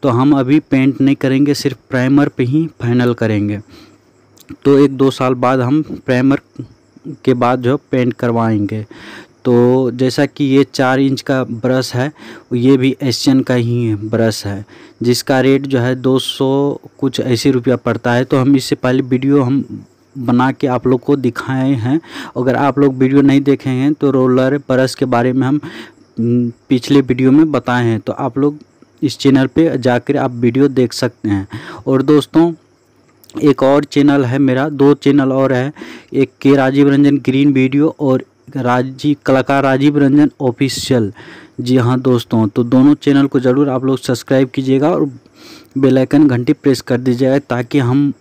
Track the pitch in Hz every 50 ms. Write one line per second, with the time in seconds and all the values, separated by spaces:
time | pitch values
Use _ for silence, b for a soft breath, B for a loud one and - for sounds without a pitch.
0 | - 139 120 120 131 143 147 139 135 127 143 156 - _ - 135 131 143 131 -
1 | 135 135 143 147 - 131 131 135 143 143 143 139 - 139 127 - _ _ 135 127
2 | 123 131 139 143 147 147 _ - 131 120 135 156 165 160 - _ - 117 120 123
3 | 123 123 120 - 113 110 110 104 101 104 104 98 101 B B B B B B B
4 | B _ _ _ _ _ _ _ - _ - _ _ 139 143 139 143 139 139 127
5 | 131 135 123 - 131 127 131 123 123 123 131 131 123 120 139 156 156 - - -
6 | _ - 127 123 127 135 139 139 _ _ _ - - - - _ _ _ _ _
7 | _ - 143 - _ - 127 123 123 120 123 127 123 123 135 143 _ _ - 131
8 | 123 120 117 _ - 120 117 117 113 113 110 104 104 98 - 107 107 B B B
9 | B B B B B B _ _ _ 127 123 120 120 123 127 131 131 123 117 123
10 | 131 131 123 - 143 139 _ - 147 135 131 139 139 - _ - 135 127 131 131
11 | 135 135 131 123 - - 139 131 127 117 120 113 - 127 127 131 127 - - 123
12 | 127 147 151 B B B B B B B 127 123 120 131 139 127 127 135 127 _
13 | 143 131 117 - - 143 135 135 131 - 127 123 117 120 120 120 120 113 107 104
14 | 104 110 113 113 113 113 110 - - 104 101 98 104 B B B B B B B
15 | 113 120 123 120 - - 139 131 127 135 135 139 139 139 135 127 120 123 131 131
16 | 127 135 131 131 123 - - - 139 135 135 139 143 143 - - - - _ _
17 | - 135 - - 120 131 123 113 - 143 131 123 117 135 123 117 _ 120 113 113
18 | _ 120 120 120 123 - - 135 127 135 143 131 - - 147 - - 127 127 131
19 | 131 127 127 127 131 139 143 143 131 123 135 139 117 - - 104 101 _ _ _
20 | _ _ _ 139 123 120 123 123 127 131 131 _ - 135 123 123 - 131 131 123
21 | - - 143 143 127 123 117 - - - 131 131 131 135 139 123 107 123 139 165
22 | B B B B B B B - 123 131 123 120 135 143 131 143 143 139 131 127
23 | 131 131 135 143 139 139 135 139 139 139 139 131 - 135 131 127 131 143 151 -
24 | - 139 131 131 131 127 127 127 131 131 139 143 139 - 131 127 131 127 - -
25 | 139 131 127 120 123 127 123 135 127 131 139 147 143 B B B B B B B
26 | _ _ _ - 113 120 120 123 120 120 117 _ _ _ 135 127 - - 143 143
27 | 135 127 131 123 131 131 131 151 160 156 143 123 - - 123 123 120 117 113 107
28 | - - - - 139 131 117 135 139 147 147 151 - _ _ _ _ _ _ _
29 | - 139 - - - 139 135 131 135 127 _ - 165 165 135 135 117 127 123 123
30 | - - 139 139 127 131 123 120 120 120 117 131 139 143 131 127 127 120 - -
31 | - 120 - _ - 107 101 98 98 B B B B B B B B 135 135 135
32 | 135 139 151 147 135 - - 160 165 170 165 160 _ _ _ _ _ _ _ _
33 | _ _ _ _ _ _ - - - 147 135 - 135 131 139 143 147 - - 143
34 | 139 143 143 143 131 120 123 135 143 135 127 127 139 156 151 135 139 143 147 -
35 | - 143 139 143 135 131 131 135 135 131 131 123 127 139 - B B B B B
36 | B B - 131 135 123 _ _ - 135 139 139 131 131 135 139 143 143 139 139
37 | 143 143 143 139 123 - 131 135 143 147 139 135 131 131 131 143 147 160 - -
38 | 147 135 131 131 - _ _ _ _ - - 139 123 123 123 127 127 135 131 127
39 | - 147 147 - _ - 135 131 131 - 139 139 135 135 135 135 139 147 147 147
40 | 143 135 135 147 147 139 - _ 143 127 120 - 143 131 - - - - 135 120
41 | 110 98 95 B B B B B B B B - 123 123 127 127 120 120 127 127
42 | 127 131 127 120 113 _ - 113 113 104 - - 120 120 127 127 135 147 147 147
43 | - 147 139 139 139 139 - 139 123 127 127 139 147 139 131 131 127 131 135 123
44 | - - 127 117 - - 139 131 135 123 - - 131 131 135 135 139 156 180 -
45 | 156 143 127 120 _ _ B B B B B B B B B 139 135 131 131 131
46 | 131 127 - 147 156 143 123 120 123 117 147 _ - 139 131 - - - 131 120
47 | 127 131 123 120 135 131 135 143 143 _ 123 120 123 120 - 143 131 120 127 139
48 | 143 143 131 _